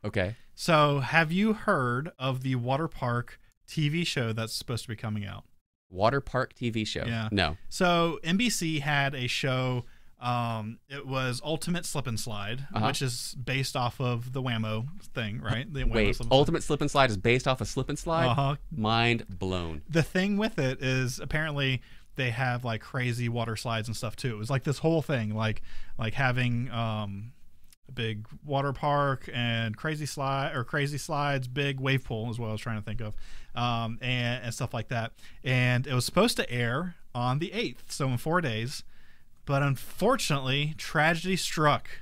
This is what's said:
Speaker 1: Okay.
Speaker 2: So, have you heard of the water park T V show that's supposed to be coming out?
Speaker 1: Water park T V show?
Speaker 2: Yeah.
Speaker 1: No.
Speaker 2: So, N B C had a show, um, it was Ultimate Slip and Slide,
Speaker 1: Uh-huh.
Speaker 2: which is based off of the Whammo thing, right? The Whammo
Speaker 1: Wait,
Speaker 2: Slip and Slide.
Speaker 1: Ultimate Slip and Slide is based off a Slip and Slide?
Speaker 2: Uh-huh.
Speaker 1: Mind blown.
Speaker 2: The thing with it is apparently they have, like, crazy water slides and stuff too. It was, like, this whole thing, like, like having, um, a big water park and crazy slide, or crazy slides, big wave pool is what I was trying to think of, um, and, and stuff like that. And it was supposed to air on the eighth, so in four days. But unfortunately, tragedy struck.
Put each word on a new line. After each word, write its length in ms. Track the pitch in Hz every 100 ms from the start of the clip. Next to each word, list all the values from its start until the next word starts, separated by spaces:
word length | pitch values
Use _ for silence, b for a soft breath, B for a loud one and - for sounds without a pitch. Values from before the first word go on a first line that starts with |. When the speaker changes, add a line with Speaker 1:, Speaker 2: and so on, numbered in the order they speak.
Speaker 1:
Okay. 300 | 107 104 90 117 b
Speaker 2:
So, 440 | - - 156 147 143
have 320 | 127 160 160
you 220 | 175 214
heard 580 | 214 - 180 123 123 151 -
of 240 | 131 131
the 140 | 131 127
water 300 | 120 135 160
park 520 | - 127 120 - - - _ -
T 220 | - 147
V 160 | 160
show 280 | 170 - 117
that's 180 | 110 113
supposed 300 | - - 117
to 40 | -
be 80 | 107
coming 280 | 113 107
out? 200 | 101 95 - - _ _ _
Speaker 1:
Water 300 | 90 107 139
park 320 | 131 127 131
T 140 | - 120
V 140 | 113
show? 200 | 107 - 69
Speaker 2:
Yeah. 220 | 113 110
Speaker 1:
No. 240 | 101 82 78 -
Speaker 2:
So, 480 | - 180 170 170 156
N 140 | 160 190
B 140 | 240
C 300 | - 165 156
had 340 | 143 147 139
a 140 | 139 123
show, 560 | - 143 127 131 127 123 b b -
um, 580 | 123 123 120 113 107 117 _
it 160 | 139 135
was 340 | 131 131 123
Ultimate 440 | 151 156 - 175 175
Slip 200 | 151 127
and 140 | 110
Slide, 460 | - 104 101 127 139
Speaker 1:
Uh-huh. 120 | 98 107
Speaker 2:
which 140 | 131
is 340 | 131 120 - -
based 340 | 120 135 131 139
off 220 | 120 -
of 320 | 127 120 120
the 80 | 135
Whammo 460 | 127 113 110 110 127 - -
thing, 260 | - 110 104
right? 320 | - 113 139
The 120 | 135
Whammo 100 | 127
Speaker 1:
Wait, 220 | 113 104 107
Speaker 2:
Slip 40 |
and 80 | 117
Slide. 80 | 131
Speaker 1:
Ultimate 260 | 147 165
Slip 160 | - 147
and 80 | 147
Slide 200 | 143 135
is 60 | 101
based 320 | 117 123 135
off 120 | 127
a 20 |
Slip 240 | 101 - 127
and 100 | 143
Slide? 280 | - 165 165
Speaker 2:
Uh-huh. 300 | 117 139 147 -
Speaker 1:
Mind 540 | 151 107 117 117 117 -
blown. 520 | 90 95 92 85 80 -
Speaker 2:
The 140 | 156
thing 340 | 151 190 196 202
with 220 | 214 214
it 240 | 135 131
is 360 | 131 131 127 123
apparently 640 | 131 156 156 143 135 127 b b b -
they 140 | 127
have, 320 | 117 131 120
like, 200 | 123 110
crazy 480 | - 139 123 120 120
water 260 | 117 113 110
slides 320 | 127 113 110
and 80 | 107
stuff 200 | 117 -
too. 180 | 135
It 40 | 107
was, 120 | 110
like, 140 | 135
this 140 | 139 135
whole 220 | 160 165
thing, 340 | - 139 107
like, 280 | 107 110 110 B B B -
like 140 | 110
having, 580 | 107 135 123 123 120 120
um, 640 | 113 113 107 104 98 110 - - - - - -
a 40 |
big 360 | 131 113 107 107 -
water 280 | 143 139 139
park 560 | 127 151 143 143 131 -
and 440 | - 120 113 113 107
crazy 300 | 156 151 151
slide, 480 | - 135 135 143
or 80 | 147
crazy 360 | 120 156 143 143
slides, 500 | - 151 147 139 127
big 320 | 127 143 135
wave 240 | 135 135
pool 260 | - 113 117
is 80 | 113
what 100 | 117
I 40 |
was 80 | 107
trying 160 | - 110
to 60 |
think 160 | 104 104
of, 160 | 107 107 B B B
um, 440 | 123 123 117 113 117
and, 440 | 123 127 120 123
and 100 | 123
stuff 180 | 113 123
like 140 | 120 110
that. 240 | 120 113 - B B
And 420 | - 131 123 123 143
it 80 |
was 100 | 127
supposed 320 | - - 226 -
to 140 | -
air 460 | 123 120 127 180 170 -
on 240 | 123 123 135
the 140 | 175
eighth, 380 | 185 208 120 -
so 160 | - 135
in 100 | 123
four 220 | - 170
days. 440 | 156 110 120 - - b b b b -
But 180 | - 139
unfortunately, 1120 | 143 131 - - 196 262 - 143 131 139 147 156
tragedy 580 | - 160 156 170 185 190
struck. 520 | - - 151 131 - -